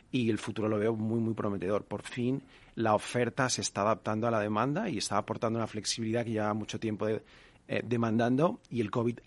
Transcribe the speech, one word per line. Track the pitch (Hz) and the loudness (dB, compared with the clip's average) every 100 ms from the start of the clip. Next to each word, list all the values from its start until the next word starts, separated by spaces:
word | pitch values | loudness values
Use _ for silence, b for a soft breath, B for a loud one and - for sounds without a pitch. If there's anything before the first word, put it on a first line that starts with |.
| B | B
y | 131 113 | 0 2
el | 107 | 0
futuro | - 110 107 | -2 -2 0
lo | 107 | 2
veo | 107 113 | 2 0
muy, | 110 117 | 0 0
muy | 113 | 0
prometedor. | 107 104 98 90 101 | 0 -2 -2 0 0
Por | - 104 | -2 -8
fin | - - 123 139 - b b | -6 -4 -2 -2 -6 b b
la | b 110 107 | b 2 2
oferta | - 123 117 - 113 | 2 0 0 2 0
se | - | 0
está | 101 - | -2 0
adaptando | 104 107 - 107 117 | 2 2 0 0 2
a | |
la | 113 | 2
demanda | 104 107 127 151 220 | 2 2 2 0 -2
y | 107 | -2
está | - 101 | 0 0
aportando | - 107 117 113 | 0 0 -2 0
una | 107 | -2
flexibilidad | 107 - - 110 117 | -4 -4 -4 -2 -2
que | 113 | -2
lleva | 110 107 | 0 0
mucho | 107 104 110 | -2 -4 -4
tiempo | 110 101 107 | -4 -2 -2
de, | 107 - b b b - | -2 -6 b b b -6
eh, | 110 | -4
demandando | - 117 117 110 117 127 175 240 - | 0 0 2 4 4 4 2 0 -6
y | 117 | -4
el | 107 | -2
covid | - 117 117 | 0 0 -2